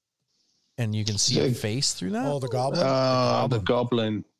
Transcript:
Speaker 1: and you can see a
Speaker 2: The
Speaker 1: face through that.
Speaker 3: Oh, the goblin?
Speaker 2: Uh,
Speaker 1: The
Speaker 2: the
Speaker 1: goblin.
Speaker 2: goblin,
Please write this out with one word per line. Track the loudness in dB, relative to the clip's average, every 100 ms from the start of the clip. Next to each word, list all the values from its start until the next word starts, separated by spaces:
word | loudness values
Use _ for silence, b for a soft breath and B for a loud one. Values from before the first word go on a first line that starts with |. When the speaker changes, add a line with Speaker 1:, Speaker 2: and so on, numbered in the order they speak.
| _ _ _ _ _ _ _ -4
Speaker 1:
and | -2
you | 0
can | -2 0
see | 0 2
a | 2
Speaker 2:
The |
Speaker 1:
face | 0 -2 -2 -2
through | -4 -4
that. | -4 -2
Speaker 3:
Oh, | -2
the | -2
goblin? | -2 -2 0
Speaker 2:
Uh, | 0 2 2 2 2 2 2
Speaker 1:
The | 0
Speaker 2:
the |
Speaker 1:
goblin. | 2 0 2 0 0 -2
Speaker 2:
goblin, | -6